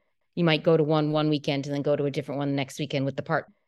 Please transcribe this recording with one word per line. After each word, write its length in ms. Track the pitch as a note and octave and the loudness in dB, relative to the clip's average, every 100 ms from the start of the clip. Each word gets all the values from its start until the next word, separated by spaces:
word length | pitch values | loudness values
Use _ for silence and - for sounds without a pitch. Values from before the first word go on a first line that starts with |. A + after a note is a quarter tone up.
| _ _ _ - | _ _ _ 0
You 80 | |
might 200 | E3+ D#3 | 2 4
go 140 | E3+ D#3+ | 4 4
to 60 | |
one, 280 | D3 D#3 D3+ | 4 2 2
one 180 | D3+ D3+ | 2 2
weekend 360 | D3 D3 C#3 C#3+ | 0 0 -4 -2
and 100 | C#3+ | -4
then 60 | |
go 140 | C#3+ D3 | 0 0
to 100 | C#3+ | 0
a 60 | |
different 260 | D3 C#3+ C3+ | -4 -6 -4
one 180 | C#3+ C#3 | -2 -2
next 240 | C3+ - | -4 -6
weekend 260 | C#3+ C#3+ C3+ | -4 -2 -4
with 100 | C3+ | -4
the 80 | |
part 220 | C3+ D3+ - _ | -4 -4 -4 _